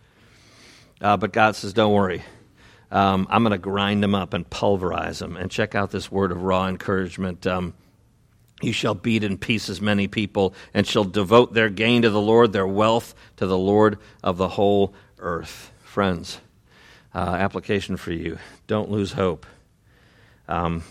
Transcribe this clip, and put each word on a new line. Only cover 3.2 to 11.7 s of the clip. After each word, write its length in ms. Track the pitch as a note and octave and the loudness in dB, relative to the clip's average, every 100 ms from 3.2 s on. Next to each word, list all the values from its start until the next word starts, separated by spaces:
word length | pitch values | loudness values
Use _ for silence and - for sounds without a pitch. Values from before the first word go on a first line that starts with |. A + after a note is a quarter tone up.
| F#2+ | 2
I'm 140 | G#2 | 2
gonna 140 | A2+ G2+ | 2 0
grind 440 | F#2+ G2 G2+ G#2 | -4 -2 0 0
them 140 | G2+ G2+ | 0 0
up 180 | F2+ | -2
and 160 | - F2 | -6 -8
pulverize 720 | - G#2+ G2 F2+ F2 E2 E2 | -2 0 0 0 -4 -6 -8
them." 160 | E2 E2+ | -10 -10
And 160 | F#2 | -8
check 240 | - G#2+ G#2 | -4 -4 -2
out 160 | G2 | -4
this 180 | G2 - | -6 -6
word 220 | F#2+ F#2+ | -2 -2
of 120 | F2 | 0
raw 220 | F#2 F#2 F#2+ | 0 0 0
encouragement. 760 | F#2 - F#2+ F#2 E2 F#2 E2+ F#2 | -4 -4 -4 -4 -6 -8 -4 -4
Um, 280 | F#2 F2+ - _ _ _ _ _ _ _ - | -2 -4 -10 _ _ _ _ _ _ _ -8
"You 100 | A#2+ | -6
shall 240 | A2 A#2 F#2+ | -2 -2 -2
beat 300 | A#2+ A2 G#2 | 0 0 0
in 120 | G2 | -4
pieces 440 | - A2 - F2+ | -2 -2 -4 -6
many 260 | G#2 G2+ G2 | -2 0 0
people, 460 | A2+ G2+ G#2+ F#2+ - - | -2 -4 0 0 -2 -6
and 140 | G2+ G2 | -2 0
shall 160 | A2+ | 2
devote 500 | G2 F#2 F#2+ A2+ B2 | 2 0 6 6 6
their 140 | A2 | 4
gain 360 | A2 | 0